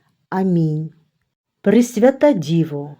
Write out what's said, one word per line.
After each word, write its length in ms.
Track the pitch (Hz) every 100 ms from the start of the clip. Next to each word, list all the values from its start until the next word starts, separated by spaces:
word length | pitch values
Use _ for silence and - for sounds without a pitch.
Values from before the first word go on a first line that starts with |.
| _ _ _
Амінь. 580 | 185 190 170 156 151 156 - _ _ _ _ _ _
Пресвята 720 | 202 226 240 208 247 269 294
Діво, 640 | 202 147 165 151 143 147